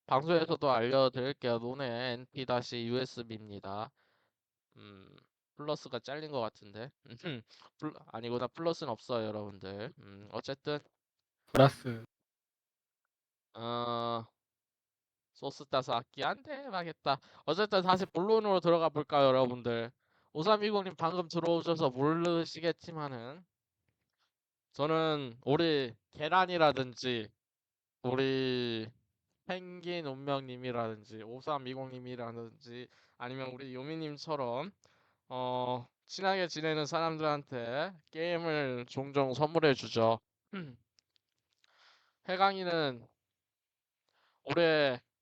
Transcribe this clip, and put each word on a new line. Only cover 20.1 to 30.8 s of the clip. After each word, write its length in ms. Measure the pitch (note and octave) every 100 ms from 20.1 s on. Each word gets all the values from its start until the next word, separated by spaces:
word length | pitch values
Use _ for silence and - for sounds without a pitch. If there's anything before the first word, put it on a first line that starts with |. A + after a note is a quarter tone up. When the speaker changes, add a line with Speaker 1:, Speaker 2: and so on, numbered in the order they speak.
| _ _
Speaker 1:
오삼이공님, 640 | D3+ E3+ G#3+ G#3 G#3 F#3+ D#3+
방금 320 | E3 F3+ E3+
들어오셔서 640 | E3+ E3 E3+ D#3+ E3 D#3
모르시겠지만은 1500 | B2 C#3+ E3 E3+ E3+ D#3+ E3 E3 D#3 - D#3+ D3 B2+ A#2 D#3+ F3+ _ _ _ _ _ _ _ _ _ _ _ _
저는 640 | - D3 D#3+ D#3+ D3+ C3 A#2+
우리 500 | B2 D3 E3+ D3 B2+ A2+ _
계란이라든지 1160 | - D3 F3+ F3+ F3 D#3 C3+ B2+ A#2 B2+ A#2+ G#2+ _ _ _ _ _ _ _
우리 840 | B2 C3 C3+ C3 C3 B2+ A#2+ A2+ A2+ - _ _ _ _ -
펭귄 600 | F#3 F3+ F3+ E3+ F3 D3+
운명님이라든지 1160 | C3 C#3 C#3 C3 B2 B2+ A#2+